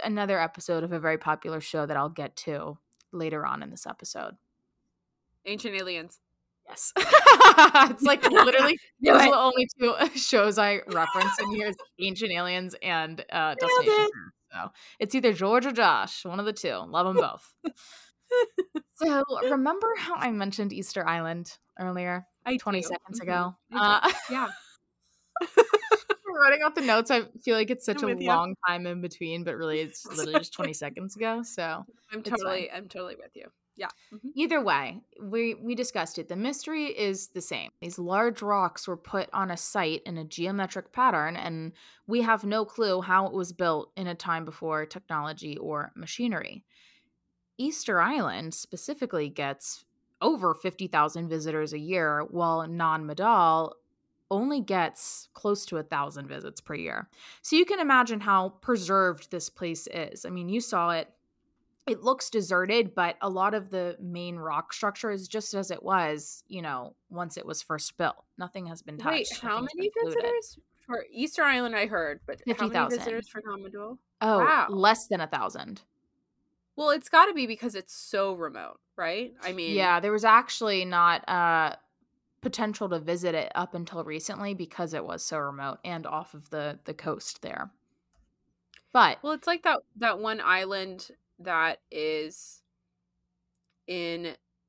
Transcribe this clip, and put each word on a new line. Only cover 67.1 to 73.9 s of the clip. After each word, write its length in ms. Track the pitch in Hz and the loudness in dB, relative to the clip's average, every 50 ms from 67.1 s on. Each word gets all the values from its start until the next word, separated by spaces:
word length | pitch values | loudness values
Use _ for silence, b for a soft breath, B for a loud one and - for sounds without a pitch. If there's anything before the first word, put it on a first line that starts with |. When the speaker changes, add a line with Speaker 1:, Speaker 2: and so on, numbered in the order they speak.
| 180 170 175 160 - | -10 -10 -10 -8 -10
Speaker 1:
it 100 | - - | -12 -10
was 160 | - 156 - | -10 -8 -8
first 360 | - - 160 151 - - - - | -6 -6 -6 -6 -6 -8 -6 -4
built. 260 | 175 143 - - - _ _ - | -4 -4 -4 -6 -12 _ _ -14
Nothing 300 | 180 180 - 190 180 165 | -14 -12 -12 -12 -12 -12
has 140 | 165 165 | -14 -16
been 160 | - - 151 151 | -16 -16 -12 -8
Speaker 2:
Wait, 300 | - 311 320 302 233 - | -4 -2 -2 -2 -4 -6
Speaker 1:
touched. 140 | - - | -8 -8
Speaker 2:
how 140 | - 226 208 226 | -6 -4 -4 -4
Speaker 1:
Nothing's 120 | 247 294 311 | -4 -6 -6
Speaker 2:
many 140 | 339 381 415 | -4 -4 -4
Speaker 1:
been 20 | - 466 | -2 -2
polluted. 240 | 466 480 480 466 466 | -2 -2 -2 -2 0
Speaker 2:
visitors? 340 | 480 480 466 440 - - - - _ _ _ _ - | 0 -2 -2 -4 -8 -14 -20 -20 _ _ _ _ -8
For 180 | 240 226 - - | -8 -8 -8 -8
Easter 320 | - 220 269 294 - - 311 | -6 -6 -6 -4 0 2 2
Island, 320 | 285 269 247 247 233 226 | 2 2 2 0 -2 -2
I 100 | 214 208 220 | -2 -2 -2
heard, 340 | 214 180 165 147 147 - - | -2 -2 -2 -4 -6 -8 -10
but 140 | - - - - 240 | -12 -12 -8 -6 -6
how 60 | 226 220 214 220 | -4 -2 -2 -2
many 20 | |
Speaker 1:
Fifty 40 | 233 | 0
thousand. 260 | 175 147 - 240 240 | 0 0 0 -2 -4
Speaker 2:
visitors 280 | - 233 226 233 233 - | -4 -4 -6 -6 -8 -10
for 120 | - 214 214 | -14 -14 -12
Nan 240 | 214 202 196 196 190 | -10 -10 -10 -12 -14
Madol? 280 | 196 202 208 220 | -14 -14 -14 -14